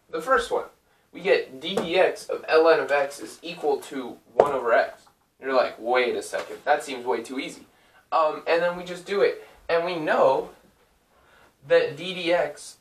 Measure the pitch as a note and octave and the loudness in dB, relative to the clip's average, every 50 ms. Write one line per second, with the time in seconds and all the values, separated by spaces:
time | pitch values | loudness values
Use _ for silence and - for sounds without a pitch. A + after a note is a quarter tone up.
0 | _ _ - D#3+ - C4 C4+ A#3+ - - - - - - _ _ _ _ _ _ | _ _ -10 -8 0 2 2 2 2 0 -4 -4 -4 -6 _ _ _ _ _ _
1 | _ _ - E3+ F3+ G3 D#3+ - - - B2+ C3+ D#3+ F3 G3 A3 - D#3+ E3+ F#3 | _ _ -16 -6 2 2 2 2 2 -4 -12 -12 -10 -4 -4 -2 -2 0 2 4
2 | E3+ D3 - - - - - - - - D#3 D#3+ D#3+ E3 D#3 C#3+ C3+ B2+ C#3+ C#3+ | 4 2 2 -4 -8 -8 -8 -8 -4 2 4 6 8 6 6 4 4 0 0 0
3 | C#3 - - - G#2+ - - - - E3+ F3 E3+ D#3 D3 C3 B2 - - D3 C3 | 0 -2 -4 -12 -14 -16 -16 -16 -14 -14 -12 -4 -2 0 0 0 -2 -8 -10 -10
4 | B2+ A#2 - - _ _ - A#2+ - - - C3 A#2+ A#2 A2 - - - - - | -10 -10 -12 -16 _ _ 2 2 4 4 4 -2 0 2 2 2 2 0 -4 -16
5 | _ _ _ _ _ _ _ _ B2+ C3+ C3+ B2+ A2+ A2 - G#2+ A2 A#2 B2 B2+ | _ _ _ _ _ _ _ _ -6 -2 0 0 0 0 -4 -8 -4 0 2 2
6 | B2 A#2 G#2+ G2 - - - - - - - - - C3 D3 D3+ - C4+ C4 A#3+ | 2 2 -2 -4 -6 -6 -8 -8 -8 -8 -12 -10 -2 0 0 0 -2 -8 -10 -10
7 | - B2+ A#2+ A2+ A#2 B2+ C3 C3 - - - - - _ _ _ _ _ _ _ | -4 -4 -4 -4 -4 -8 -8 -8 -8 -10 -12 -16 -20 _ _ _ _ _ _ _
8 | _ - - D#3+ D#3+ D#3 D3 D3 - - D#3+ E3+ F3 F3 F3 F3+ F3+ F3+ F3 E3+ | _ -2 0 2 2 2 0 -2 -2 0 0 2 2 0 -2 -2 -8 -10 -10 -12
9 | - G3 G3+ G3 E3+ - - - - - - - _ - E3 E3+ E3+ F3+ F3+ E3 | -8 -4 0 2 2 2 2 -2 -10 -20 -20 -18 _ 0 0 0 0 0 -4 -4
10 | D3+ F3 A3 D4+ - - - - - - - - _ _ _ _ _ _ _ _ | -2 0 2 4 4 4 4 2 -2 -6 -10 -20 _ _ _ _ _ _ _ _
11 | _ _ _ _ _ _ _ _ _ _ _ _ _ C3+ E3+ E3 - - C#3 C#3+ | _ _ _ _ _ _ _ _ _ _ _ _ _ 4 4 4 4 2 -4 -8
12 | E3+ F#3 F3+ F3+ E3+ E3 F3 F3 D#3 - - - - - - _ | -10 -10 -8 -4 0 0 2 2 0 -2 -4 -12 -18 -20 -18 _